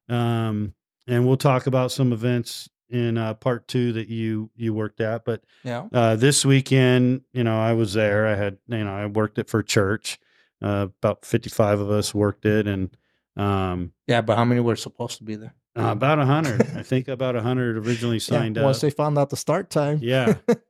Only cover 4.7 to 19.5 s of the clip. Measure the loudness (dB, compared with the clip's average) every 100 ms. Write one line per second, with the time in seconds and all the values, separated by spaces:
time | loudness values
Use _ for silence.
4.7 | -2 -4 -4 -4 -4 -6 -6 _ _ -10
5.7 | -10 -2 2 4 4 4 4 4 4 4
6.7 | 4 6 6 4 0 -4 -4 0 0 2
7.7 | 2 0 2 2 2 2 0 -2 -6 -8
8.7 | -6 -4 -4 -4 -2 -2 -4 -2 -2 2
9.7 | 2 2 -2 -6 -12 _ _ _ _ -4
10.7 | -2 -4 -2 -2 -2 -2 -4 -2 0 2
11.7 | 2 0 -2 0 0 -2 0 0 0 0
12.7 | -4 -6 -10 _ _ _ -4 -2 0 -2
13.7 | -4 -8 -10 -2 0 2 2 2 2 0
14.7 | -2 -8 -12 -12 -10 -12 -12 -14 -20 _
15.7 | -4 -2 0 0 2 2 2 2 0 -2
16.7 | -4 -2 -2 -2 -4 -2 -2 -2 0 -2
17.7 | -2 -2 -2 0 -2 0 0 0 2 2
18.7 | 2 0 0 0 0 0 -2 -2